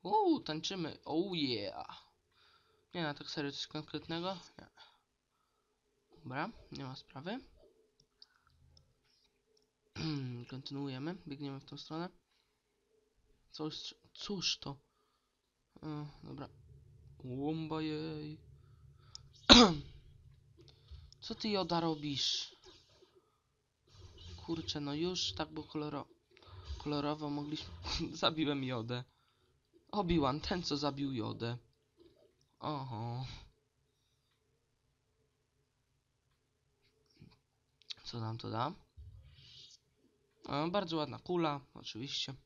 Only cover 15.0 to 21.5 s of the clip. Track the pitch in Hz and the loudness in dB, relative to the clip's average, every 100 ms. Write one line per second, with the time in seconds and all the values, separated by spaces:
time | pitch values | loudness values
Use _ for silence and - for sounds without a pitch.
15 | _ _ _ _ _ _ _ - 156 151 | _ _ _ _ _ _ _ -12 -6 -6
16 | 147 - - - - - - - - - | -6 -10 -12 -10 -10 -14 -20 -20 -20 -20
17 | - - 127 127 143 160 156 156 156 151 | -20 -14 -8 -2 0 0 -2 -2 0 -2
18 | 160 151 151 156 - - - - - - | -4 -6 -8 -10 -14 -20 -20 -20 -20 -20
19 | - - - - - 240 214 151 - - | -18 -18 -18 -16 12 12 12 8 -4 -16
20 | - - - - - - - - - - | -20 -20 -20 -20 -20 -20 -20 -20 -18 -18
21 | - - - 226 226 | -18 -14 -10 -4 2